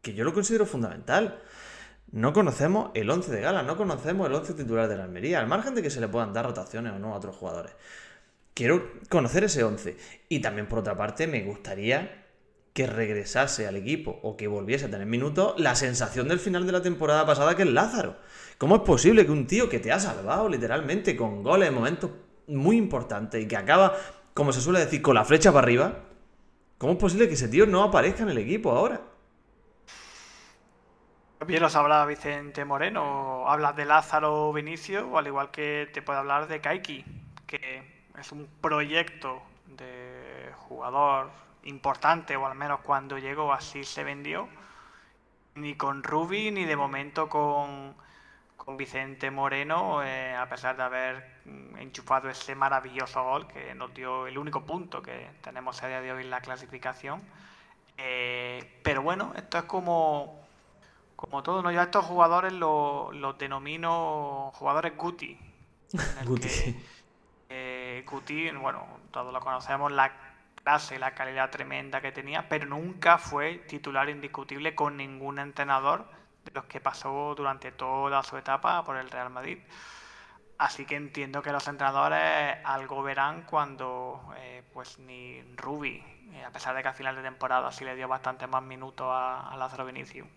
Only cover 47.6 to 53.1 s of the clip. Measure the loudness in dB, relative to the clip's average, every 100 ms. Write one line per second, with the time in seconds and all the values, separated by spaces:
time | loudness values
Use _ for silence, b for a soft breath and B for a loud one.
47.6 | -2 -8 -14 -18 b b b b b _
48.6 | -16 -10 -8 -8 -8 -6 -6 -2 -2 -2
49.6 | -2 -2 0 -2 -4 -6 -6 -6 -6 -6
50.6 | -6 -4 -4 -2 -4 -6 -14 -20 -20 -20
51.6 | -18 -18 -16 -16 0 0 0 -10 -10 -2
52.6 | 0 0 -2 -8 -6